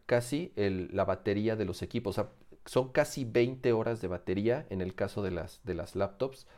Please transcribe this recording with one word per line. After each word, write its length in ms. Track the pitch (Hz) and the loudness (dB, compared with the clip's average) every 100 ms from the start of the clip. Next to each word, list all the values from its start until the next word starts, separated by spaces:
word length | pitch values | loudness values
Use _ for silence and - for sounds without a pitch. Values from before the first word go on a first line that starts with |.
| - | 0
casi 480 | 120 123 143 180 - | 0 2 -2 -2 0
el, 340 | 101 92 - | 0 0 -2
la 100 | 95 | 0
batería 520 | 95 92 104 101 110 110 | 0 0 0 2 2 0
de 100 | 95 | -2
los 160 | - | -4
equipos. 360 | 87 117 101 98 | -4 -4 -2 -2
O 40 | |
sea, 100 | 101 - - - - | -4 -8 -20 -20 0
son 260 | 131 131 | 0 2
casi 340 | 156 147 147 117 | 2 0 -2 0
veinte 480 | 120 123 131 127 | 4 4 2 2
horas 280 | 113 113 107 | 4 2 -2
de 60 | 92 | -4
batería 600 | 87 - 98 110 139 - | -4 -2 2 2 2 -2
en 120 | 95 | -4
el 120 | 92 | -4
caso 300 | - 98 107 | -2 -4 -2
de 80 | 95 | -2
las, 300 | 85 92 - | -4 -6 -8
de 100 | 92 | -6
las 220 | 85 - 98 | -4 -4 -2
laptops, 520 | 98 - 135 - - | -2 -2 -6 -6 -20